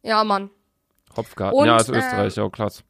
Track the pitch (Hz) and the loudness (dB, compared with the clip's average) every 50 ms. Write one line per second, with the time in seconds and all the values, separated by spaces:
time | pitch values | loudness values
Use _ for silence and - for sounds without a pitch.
0 | _ 226 220 220 220 214 202 196 196 196 _ _ _ _ _ _ _ _ _ _ | _ 0 0 0 0 0 -2 -4 -4 -10 _ _ _ _ _ _ _ _ _ _
1 | _ _ _ - 110 - - - 98 98 110 269 - 117 117 113 113 117 - - | _ _ _ -10 -10 -10 -8 -6 -4 0 2 4 4 6 6 4 4 2 0 -2
2 | - - - 101 101 98 - 110 101 95 - - 107 101 - - _ | -2 -2 -2 -2 -2 -2 -2 -4 -6 -6 -4 -6 -6 -6 -6 -10 _